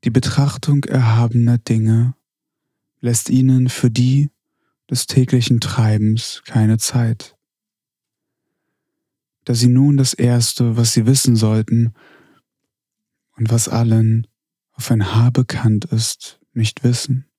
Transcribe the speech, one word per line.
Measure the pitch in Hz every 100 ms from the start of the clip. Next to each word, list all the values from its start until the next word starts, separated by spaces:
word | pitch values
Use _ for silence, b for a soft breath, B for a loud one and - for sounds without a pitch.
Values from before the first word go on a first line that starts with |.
Die | -
Betrachtung | 120 - - 143 - - 143 139
erhabener | - 117 110 117 120 117 120
Dinge | - 113 110 113 120 127 _ _ _ _ _ _ _ _
lässt | 120 117 -
ihnen | 127 131 131 127
für | - 135
die | 117 123 135 143 _ _ _ _ _ _
des | 127 -
täglichen | - 127 127 117 120
Treibens | - - 110 107 107 110 - - -
keine | - 107 110
Zeit. | - 123 117 110 - _ _ _ _ _ _ _ _ _ _ _ _ _ _ _ _ _ _ _ _ _ -
Da |
sie | 120 123
nun | 123 139 143
das | 131
Erste, | - 120 120 117 - 120 113
was | 113
sie | - 110
wissen | 135 - 117
sollten | 107 110 110 113 117 b b b b b _ _ _ _ _ _ _ _ _ -
und | 113
was | 117 123
allen | 113 117 113 113 113 113 _ _ _ _
auf | - -
ein | 117 95
Haar | 113 120
bekannt | 123 123 - 117 107 -
ist, | 113 113 - - - _
nicht | - 110 -
wissen | 123 120 - 127 -